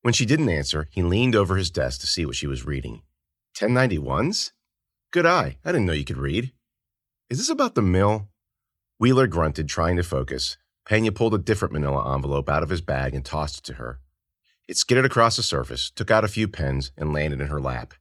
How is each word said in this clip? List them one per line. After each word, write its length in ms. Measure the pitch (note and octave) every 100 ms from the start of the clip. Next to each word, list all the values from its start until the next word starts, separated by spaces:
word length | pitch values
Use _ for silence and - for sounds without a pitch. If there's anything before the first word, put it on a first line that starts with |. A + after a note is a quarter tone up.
When 120 | B2
she 100 | A#2+
didn't 240 | A2+ D#3 C3
answer, 400 | D#2 C#2 D2+ D2+
he 100 | -
leaned 320 | F2 G2 B2+
over 220 | A2 F2+ G2
his 160 | E2+
desk 280 | - C2 C2
to 60 | -
see 200 | - D2+
what 100 | B1+
she 100 | C#2+
was 180 | C2
reading. 380 | C2 C#2 B1+ A1+ _ _ _ _ _
"Ten 200 | - G#2+
ninety-ones? 760 | B2 C3 E2 C2+ C#2 C#3+ A3 - _ _ _ _ _ _
Good 160 | F3 E3+
eye, 320 | F3 D2+ -
I 80 | D#3+
didn't 140 | E3+ F#2+
know 80 |
you 100 | D#2
could 120 | C#2 C2
read." 360 | C#2 F2+ C3 _ _ _ _ _ _ _ _
"Is 100 | C3
this 120 | C4+
about 240 | D4 B3+
the 80 | -
mill?" 480 | G2 F#2 G2+ G#2+ G2+ _ _ _ _ _ _ _
Wheeler 280 | A#2+ C3 B2+
grunted, 420 | E2+ D#2+ D2 D2
trying 280 | - E2 F2
to 80 |
focus. 520 | E2+ C#2 C2 C2 - - _ _ -
Pena 260 | G#2+ A2
pulled 220 | G#2 A2+
a 40 | G#2
different 360 | F#2 G#2 F#2+
manila 400 | D2+ C#2+ C#2 B1+
envelope 340 | C#2 C2+ C#2 C#2
out 140 | D2
of 80 | D#2+
his 100 | F2
bag 340 | E2+ C2+ C2
and 80 | C2+
tossed 360 | C2+ D#2 D2+ -
it 60 |
to 100 | -
her. 260 | - A#1 B1+ _ _ _ _ _ _ -
It 120 | F#2
skidded 260 | - B2
across 320 | C3 A#2+ A#2 A#2+
the 60 |
surface, 480 | - C#2+ - B1 -
took 200 | - G#2+
out 140 | A2
a 40 | G#2+
few 200 | G#2+ G#2
pens, 440 | - C#2 C2+ C2+ -
and 160 | D2+
landed 300 | D2 D2+ C#2
in 60 | C#2+
her 120 | D2+
lap. 320 | C2+ B1 A#1+ -